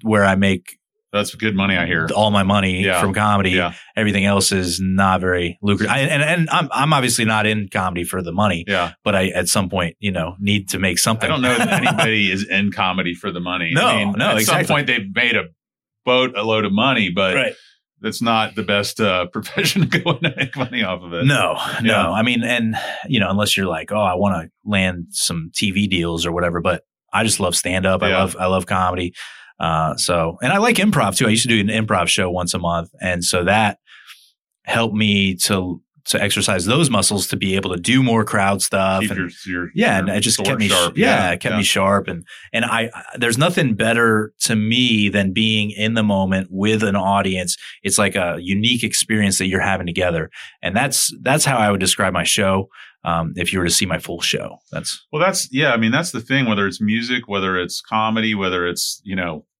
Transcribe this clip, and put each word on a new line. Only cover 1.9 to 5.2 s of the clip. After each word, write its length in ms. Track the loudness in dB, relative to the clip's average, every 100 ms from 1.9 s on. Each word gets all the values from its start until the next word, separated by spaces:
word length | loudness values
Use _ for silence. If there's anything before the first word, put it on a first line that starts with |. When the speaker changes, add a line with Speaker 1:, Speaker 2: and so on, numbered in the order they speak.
| 0 0
Speaker 1:
all 160 | 2 4
my 120 | 4
money 400 | 4 4 2 2
Speaker 2:
Yeah. 160 | 2 2
Speaker 1:
from 140 | 2
comedy. 360 | 2 2 2 2
Speaker 2:
Yeah. 220 | 2 -2 -4 -10 -2
Speaker 1:
Everything 280 | 0 2 2
else 260 | 2 2
is 260 | 0 -2 -2
not 400 | 0 2 4 2